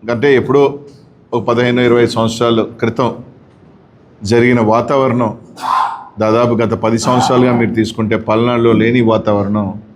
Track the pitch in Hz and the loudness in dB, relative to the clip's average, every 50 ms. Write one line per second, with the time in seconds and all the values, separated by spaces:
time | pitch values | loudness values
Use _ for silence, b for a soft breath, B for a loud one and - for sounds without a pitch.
0 | - 110 117 113 113 143 139 - - - 131 143 139 139 139 - - B B B | -4 -4 -4 0 2 2 4 2 2 2 2 2 2 2 0 -4 -16 B B B
1 | B B _ _ _ _ - 120 101 110 117 117 123 123 120 123 123 120 117 120 | B B _ _ _ _ -6 -6 -2 -2 0 0 0 0 0 2 2 2 4 4
2 | 120 113 117 117 113 113 110 - 120 120 117 110 107 - - - - 113 113 - | 2 2 0 -2 -2 -2 -2 0 0 0 2 0 -2 -4 -4 -4 -4 -4 -2 -2
3 | 131 113 - - - - - - - _ _ _ - - - - _ _ _ _ | -4 -4 -4 -8 -16 -20 -20 -20 -20 _ _ _ -20 -20 -20 -20 _ _ _ _
4 | _ _ - _ 110 101 113 120 117 123 123 123 113 104 110 117 - - 147 139 | _ _ -20 _ -4 0 2 2 4 4 2 2 2 2 2 0 0 0 0 0
5 | 135 131 117 123 120 110 104 - - - - B B B B B B B B B | 0 0 0 -2 -2 -4 -4 -8 -18 -20 -20 B B B B B B B B B
6 | B B - - 107 110 110 117 120 120 117 104 117 110 117 98 107 110 113 117 | B B -6 -4 0 2 2 2 2 2 0 0 0 -2 -2 -2 -2 -2 -2 0
7 | 104 - 127 123 123 - 131 123 123 127 120 117 117 107 95 110 107 107 - - | 0 0 0 0 0 2 2 2 2 2 2 0 0 -2 0 -2 -2 -4 -2 -6
8 | 113 104 113 110 110 - 107 113 117 123 120 120 117 117 113 110 110 113 120 127 | -4 -2 -2 -4 -2 -2 0 0 0 0 0 2 2 2 2 2 2 2 2 2
9 | 117 110 110 110 110 - 104 101 101 101 104 107 104 95 95 - - - - | 2 2 2 0 0 0 -2 -2 -2 -2 -2 -4 -4 -4 -8 -10 -16 -20 -20